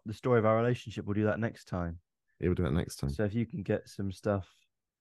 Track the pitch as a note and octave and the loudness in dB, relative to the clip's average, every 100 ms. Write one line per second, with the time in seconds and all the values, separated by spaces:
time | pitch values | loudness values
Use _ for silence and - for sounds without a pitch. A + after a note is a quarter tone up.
0 | A2 G#2+ C3 A#2+ G#2+ A2 A#2+ B2 - G#2 | -6 -4 2 4 6 4 4 0 -4 -8
1 | G2+ G2+ G#2+ G#2 A2+ - - F#2 E2+ E2+ | -4 0 2 2 -2 -6 -6 -4 -4 -6
2 | - _ _ - F2 F2+ E2+ D#2+ - - | -14 _ _ -4 0 2 2 0 -2 -4
3 | C#2 C#2 G#2 A2+ A2+ - F#2+ G#2 - - | -4 -2 -2 -2 -4 -4 -2 -4 -4 -8
4 | G2 F#2 A2 G2+ - _ _ _ _ _ | -8 -4 -2 -2 -4 _ _ _ _ _